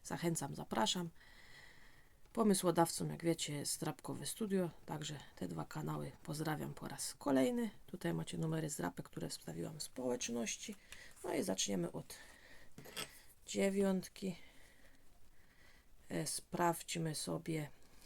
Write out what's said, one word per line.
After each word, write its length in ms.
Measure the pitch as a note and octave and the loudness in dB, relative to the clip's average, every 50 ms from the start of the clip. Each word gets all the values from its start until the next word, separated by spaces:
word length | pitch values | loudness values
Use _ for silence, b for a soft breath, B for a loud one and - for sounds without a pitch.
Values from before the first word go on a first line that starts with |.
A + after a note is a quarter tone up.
| - | -4
Zachęcam, 500 | - C#3 C#3+ - E3+ E3 - C#3+ C#3 D3 | -4 -2 2 2 2 2 2 0 -4 -4
zapraszam. 560 | - - - - A3+ A3 G#3 - F#3 F3 E3+ B B B B B B B B B B B B B B B B B B B B B B B - | -6 -4 0 2 4 4 4 4 0 -2 -4 B B B B B B B B B B B B B B B B B B B B B B B -6
Pomysłodawcą, 760 | - A#3 A3 G#3 G3 G3 - F3+ E3 F3 E3 - - - E3+ D3+ | 2 6 8 8 8 8 6 6 8 8 6 6 4 -2 -2 -2
jak 160 | D3+ C#3+ E3 | -2 2 2
wiecie, 280 | E3+ E3 - - - | 2 2 4 0 -2
jest 200 | D3 C#3+ C#3+ - | -2 -2 -2 -2
Zdrabkowe 540 | - - - D#3 D3+ - - - C#3 - D3 | -2 0 -2 -2 -4 -4 -6 -6 -6 -4 -4
Studio, 440 | - - - A3+ G3+ G3 F#3+ F3+ D#3+ - - - | -6 -2 -2 0 2 4 2 2 2 -2 -8 -8
także 320 | - D#3+ D3+ D3+ D3 D#3 C#3 - - - | -6 -6 -4 -4 -6 -8 -10 -12 -16 -8
te 120 | - F#3+ E3 | -6 -6 -4
dwa 160 | E3 D#3+ D3+ | -2 -4 -6
kanały 480 | - - D#3 D3+ D#3 D#3 D3 D3 C#3 C3 - | -4 -4 -4 -2 -2 -2 -2 -4 -6 -8 -10
pozdrawiam 520 | - - D3+ D3 D#3 D#3 D3+ D3 D3 C#3+ D3 | -6 -6 -2 0 0 0 0 0 -2 -6 -6
po 140 | - - - | -8 -8 -8
raz 260 | C#3 - - - - | -6 -4 -6 -6 -6
kolejny. 560 | - - C#4+ C4+ C4 C4 B3 A#3+ A#3+ A#3 G#3 - - - | -2 2 6 6 8 8 6 6 2 0 0 -2 -8 -12
Tutaj 280 | - - F3+ - E3+ E3 | -10 -10 -2 0 2 2
macie 240 | E3 E3 - - E3+ | 2 0 -2 -2 0
numery 320 | D#3+ D#3+ D#3+ D#3+ D#3+ D3+ | 0 2 2 2 0 0
zdrapek, 380 | D3+ - F3 - - - - - | -2 0 -2 -2 -2 -4 -10 -6
które 200 | - - E3 D#3+ | -6 -6 -4 -4
wstawiłam 500 | - - - - D#3 E3 E3+ D#3+ D#3+ D3+ | -6 -6 -8 -8 -4 -4 -4 -4 -4 -6
w 40 | |
społeczności. 960 | - - - - B2 B3+ - B3 - A#3 A#3 A#3+ A#3 G#3 - - - - G#3 B B B B B B B B B - | -8 -6 -6 -2 2 2 2 2 0 0 0 0 0 -2 -2 -4 -6 -8 -8 B B B B B B B B B -4
No 100 | - - | 0 2
i 80 | - | 2
zaczniemy 500 | G#3+ F#3 F#3+ F#3 - G3 G3+ F3+ E3+ - | 2 2 2 2 2 2 2 0 0 0
od 260 | - D#3+ - - - B B B B B B B B B B B B B B B B B B B B B B B B - - | -2 -6 -8 -8 -12 B B B B B B B B B B B B B B B B B B B B B B B B -16 -10
dziewiątki. 920 | - - G#3 G3 G3 G3 G3 G3 G3 F#3+ F#3 - - - - - F#3+ E3 B B B B B B B B B B B B B B B B - - b b b b b b b b b b b b b b - - - | -2 2 4 4 4 6 6 4 6 4 2 0 -4 -8 -4 -4 -4 -4 B B B B B B B B B B B B B B B B -16 -16 b b b b b b b b b b b b b b -18 -8 -2
E, 180 | F3 E3+ D#3+ | 0 0 0
sprawdźmy 880 | - - - - _ - F3 F3 E3+ E3 - - - - E3+ D#3+ D#3+ D3+ | 0 -2 -4 -4 _ 2 4 6 6 6 4 -2 -4 -2 0 0 0 0
sobie 560 | - - F3 E3 D#3+ E3 E3+ D#2+ - D3+ C#3+ - - B B B B B | -2 -2 -2 -2 -2 -2 -2 -2 -2 -2 -4 -8 -16 B B B B B